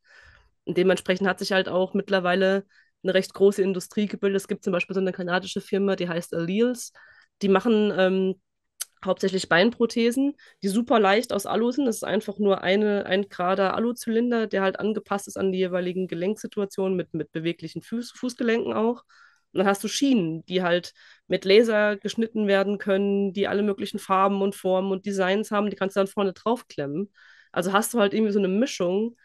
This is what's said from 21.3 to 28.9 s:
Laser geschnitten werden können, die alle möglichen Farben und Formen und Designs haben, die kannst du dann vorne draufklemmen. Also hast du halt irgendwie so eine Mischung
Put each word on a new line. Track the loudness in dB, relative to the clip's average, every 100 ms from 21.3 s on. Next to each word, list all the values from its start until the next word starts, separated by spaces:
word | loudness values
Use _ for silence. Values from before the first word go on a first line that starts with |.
| -2
Laser | 6 6 6 4 0 -2
geschnitten | -6 -4 -4 -2 2
werden | 2 2 -2
können, | 0 2 2 2 0
die | -2 -2
alle | 0
möglichen | 0 -2 -6 -6
Farben | -2 2 2 2
und | -2
Formen | -2 0 0 0
und | -4
Designs | -4 -2 0 0 0
haben, | -2 -2
die | -2
kannst | -2 0
du |
dann | -2
vorne | -2 -4
draufklemmen. | -2 -2 -2 -4 -8 -6 -6 -8 _ -20 -20 _
Also | -4 2
hast | 2 2
du | 2
halt | 2
irgendwie | 2 0
so | 2
eine | 0
Mischung | 0 0 -2 -2